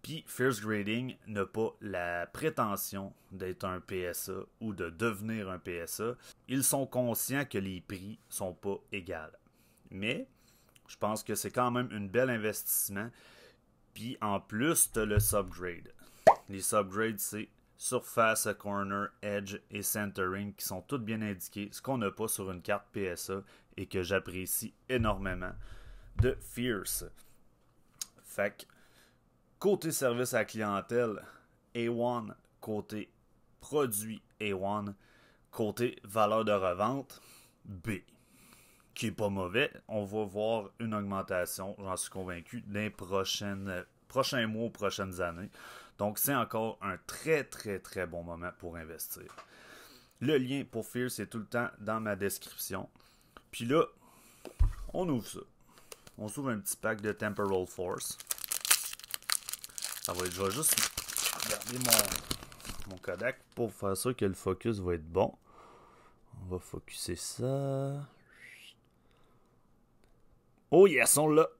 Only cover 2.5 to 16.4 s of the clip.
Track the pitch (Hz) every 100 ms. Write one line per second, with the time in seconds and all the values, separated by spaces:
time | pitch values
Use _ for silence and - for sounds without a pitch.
2.5 | 143 110 101 - 98 98 - _ 95 92
3.5 | 90 95 90 - 95 90 85 - 95 98
4.5 | _ 113 95 85 82 113 98 110 113 95
5.5 | 92 95 87 85 - 110 123 - - -
6.5 | 131 123 139 131 127 123 110 - 135 139
7.5 | 104 95 92 - 95 98 113 _ - 95
8.5 | 80 98 98 - 101 90 82 78 - _
9.5 | _ _ _ - 92 104 160 262 _ _
10.5 | _ _ - - - 107 110 - 107 101
11.5 | 123 123 120 123 107 98 110 131 117 107
12.5 | 101 - - - 98 117 - - - -
13.5 | _ _ _ _ - 113 - 107 98 -
14.5 | 107 147 160 - 113 107 104 104 104 92
15.5 | - 90 85 - - - - - -